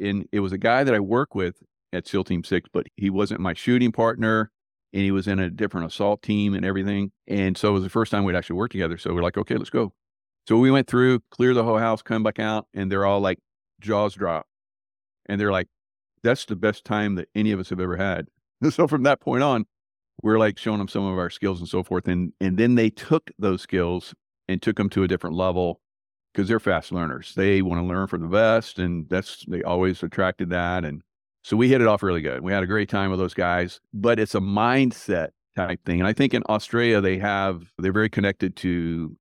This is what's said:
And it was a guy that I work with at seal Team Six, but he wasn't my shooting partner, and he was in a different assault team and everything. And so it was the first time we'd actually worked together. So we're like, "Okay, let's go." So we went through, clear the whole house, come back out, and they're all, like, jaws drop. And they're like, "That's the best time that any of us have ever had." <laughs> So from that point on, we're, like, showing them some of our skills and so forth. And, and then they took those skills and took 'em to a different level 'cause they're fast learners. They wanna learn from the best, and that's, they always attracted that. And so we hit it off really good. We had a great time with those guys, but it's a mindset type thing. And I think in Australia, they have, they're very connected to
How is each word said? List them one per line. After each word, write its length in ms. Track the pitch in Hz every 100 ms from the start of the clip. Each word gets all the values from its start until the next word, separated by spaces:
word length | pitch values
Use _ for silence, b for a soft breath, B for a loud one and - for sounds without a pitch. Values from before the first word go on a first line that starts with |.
And 260 | 101 101 -
it 80 | 104
was 120 | 98
a 60 | 95
guy 240 | 113 127
that 120 | 139
I 40 | 107
work 380 | 98 120 147 98
with 260 | 90 - _ _ _
at 160 | 90 -
seal 160 | 98
Team 180 | 92 90
Six, 260 | - 90 -
but 140 | - - -
he 120 | 98
wasn't 300 | 95 101 110
my 140 | 92
shooting 380 | 82 - 123 123
partner, 580 | 113 113 98 110 110 110 _ _ _ _
and 100 | 98
he 80 | 98
was 160 | 98 95
in 100 | 95
a 100 | 90
different 380 | 85 104 87 82
assault 360 | - 101 104
team 320 | - 104 104
and 100 | 98 92
everything. 460 | 98 98 101 98 - -
And 280 | 101 95 92
so 120 | 107
it 40 |
was 100 | 101
the 40 | 95
first 200 | 117 110
time 140 | 104
we'd 100 | 98
actually 220 | 87 - 87
worked 160 | 107
together. 260 | 95 82 85
So 160 | -
we're 80 | 87
like, 160 | 87 95
"Okay, 180 | - 127
let's 140 | -
go." 220 | 131 104 - _ _ _ _ -
So 100 | 113
we 140 | 131
went 160 | 139 127
through, 320 | 120 127 123 -
clear 240 | - 127
the 80 | 123
whole 160 | 113 110
house, 240 | 113 110
come 220 | - 113
back 160 | 107 107
out, 260 | 107 110 -
and 160 | 98 95
they're 160 | 98 98
all, 140 | 101
like, 180 | 98 92 _ _ _ _
jaws 340 | 104 104 104 95
drop. 300 | 92 80 - _ _ _ _ _ _ _ -
And 140 | 101
they're 120 | 104
like, 160 | 92 87 _ _ _ _ _
"That's 220 | 117 135 -
the 100 | 95
best 280 | 107 104
time 300 | - 104 104 92
that 120 | - 104
any 160 | 107
of 80 | 98
us 100 | 92
have 80 | 90
ever 160 | 92 87
had." 300 | 98 85 - _ _ -
<laughs> 80 | 151
So 180 | - 160
from 160 | 143
that 160 | 135 135
point 240 | - 127
on, 220 | 143 120 107 _ _ _ _ -
we're, 160 | 110 110
like, 200 | 107 -
showing 200 | 113 107
them 100 | 95
some 160 | 104 98
of 100 | 92
our 120 | 87
skills 300 | - 98 90
and 80 | 85
so 140 | 95
forth. 240 | 92 92 90
And, 240 | 90 87 -
and 160 | 95 92
then 160 | 117
they 160 | 123 110
took 400 | - - - - -
those 240 | 98 92
skills 520 | - 95 87 90 - - _ _ -
and 120 | 92
took 200 | - 107
'em 80 | 98
to 140 | 98
a 40 | 92
different 280 | 90 87 82
level 440 | 92 90 87 85 _ _ _ _ _
'cause 140 | - 95
they're 100 | 113
fast 300 | - 82 -
learners. 420 | 90 82 64 - -
They 260 | 98 98
wanna 220 | 92 85 90
learn 200 | 90 95
from 140 | 87
the 60 | 82
best, 500 | 101 113 113 - -
and 280 | 90 87 76
that's, 360 | 90 - - -
they 160 | 87
always 400 | 82 90 92 90
attracted 480 | 87 - 92 - 87
that. 340 | 90 87 90
And 180 | 78 73 - _ _ _
so 120 | - 107
we 120 | 127
hit 120 | 131
it 60 | 113
off 160 | 104
really 180 | 98 85
good. 180 | 76 64
We 100 | 90
had 100 | 98
a 20 | 92
great 220 | 107 101
time 220 | 104 98
with 100 | 92
those 140 | 90
guys, 460 | - 90 90 90 - _
but 240 | 101 117 113
it's 160 | 107
a 60 | 104
mindset 880 | 95 101 117 135 131 - - 90 78 _ _ -
type 280 | 90 90
thing. 160 | - 87
And 80 | 92
I 40 |
think 220 | 110 139
in 80 | 120 -
Australia, 520 | 107 - 117 120 107
they 180 | 95 92
have, 540 | 101 101 98 87 87 -
they're 140 | 92
very 160 | 101 107
connected 460 | - 101 98 92 -
to 600 | 90 87 82 85 80 -